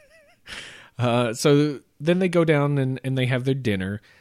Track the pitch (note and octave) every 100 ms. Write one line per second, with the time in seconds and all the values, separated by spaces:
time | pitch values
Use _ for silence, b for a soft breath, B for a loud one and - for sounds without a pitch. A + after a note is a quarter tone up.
0 | D5 D#5+ C#5+ _ - B B B B -
1 | A#2+ A#2+ A#2+ A#2 D#3 C#3+ D3 C#3 _ -
2 | D3 F3+ F#3+ F3 E3 D3 C#3+ C#3+ C3 C3
3 | C3+ C3 B2 B2+ B2+ C3+ B2 G2 F#2+ G#2
4 | b b